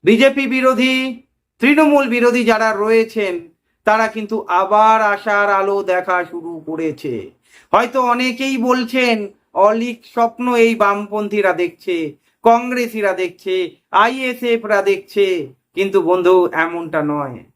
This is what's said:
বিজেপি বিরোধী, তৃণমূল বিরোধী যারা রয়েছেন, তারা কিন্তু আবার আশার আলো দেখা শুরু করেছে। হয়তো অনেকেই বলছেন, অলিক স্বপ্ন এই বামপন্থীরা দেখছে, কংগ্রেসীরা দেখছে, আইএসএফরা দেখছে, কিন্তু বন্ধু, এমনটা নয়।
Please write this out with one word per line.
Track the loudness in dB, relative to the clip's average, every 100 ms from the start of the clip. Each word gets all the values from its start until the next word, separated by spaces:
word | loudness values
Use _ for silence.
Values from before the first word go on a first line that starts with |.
বিজেপি | 4 4 4 2 -2
বিরোধী, | 0 0 2 0 0 -4 -8 _ _ _ _
তৃণমূল | 2 4 4 4 2
বিরোধী | 2 2 2
যারা | 2 2 0
রয়েছেন, | 0 0 0 0 -4 -4 -6 -12 _ _ _ 0
তারা | 2 0
কিন্তু | -4 -6 -8 -2 -2
আবার | 2 4 4 4 2
আশার | -2 -2 0 2 0
আলো | 0 -4
দেখা | -2 -4 0 -4 -4
শুরু | -10 -12 -14 -10
করেছে। | -6 -6 -6 -8 -10 -12 _ _ _ _
হয়তো | 0 0 -2 0
অনেকেই | 0 -2 -4 -4 -2
বলছেন, | 0 0 -2 -2 0 -2 -4 _ _ 0 2
অলিক | 2 -4 -8 -10
স্বপ্ন | -2 -2 -2 -2 2 2
এই | 4
বামপন্থীরা | 0 0 -4 -6 -4 -2 0
দেখছে, | 0 -4 -6 -6 -4 -6 -10 _ _
কংগ্রেসীরা | 2 2 0 -4 -4 -2 -4
দেখছে, | -2 -6 -8 -6 -4 -4 -10 _ 0
আইএসএফরা | 2 0 -6 -4 -2 -2 0 0
দেখছে, | 0 -2 -4 -2 0 -2 -6 _ _
কিন্তু | -6 0 0 2
বন্ধু, | 2 4 4 2 0
এমনটা | -2 -4 -6 -4 -4
নয়। | -4 -6 -10 -18